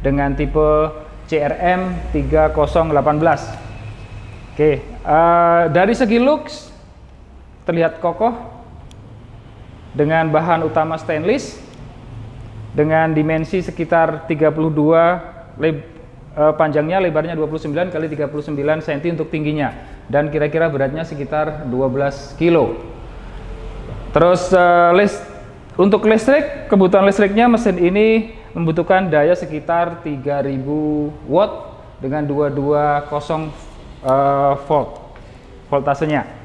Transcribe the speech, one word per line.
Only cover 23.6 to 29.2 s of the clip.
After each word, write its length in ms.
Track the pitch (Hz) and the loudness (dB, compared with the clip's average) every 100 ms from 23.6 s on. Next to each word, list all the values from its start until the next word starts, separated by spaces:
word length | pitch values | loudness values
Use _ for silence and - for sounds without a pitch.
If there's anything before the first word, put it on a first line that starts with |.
| - - - - - | -12 -12 -12 -12 -4
Terus, 400 | - 175 180 - | 2 4 4 2
eh, 400 | 185 175 175 175 180 | 4 6 6 6 6
lis-, 320 | 202 - - - - - - - | 2 -2 -12 -18 -18 -20 -12 2
untuk 240 | 196 208 | 4 4
listrik, 640 | 214 220 220 285 294 - - | 4 4 4 2 2 -8 0
kebutuhan 400 | 202 185 196 196 | 4 6 6 4
listriknya, 400 | 196 202 208 240 | 4 2 4 4
mesin 320 | 233 233 180 | 4 2 2
ini 560 | 175 196 220 220 220 - - | 2 4 4 4 0 -12 -14
membutuhkan 560 | 170 165 160 170 185 185 | -4 -2 0 2 2 4
daya 240 | 151 | 2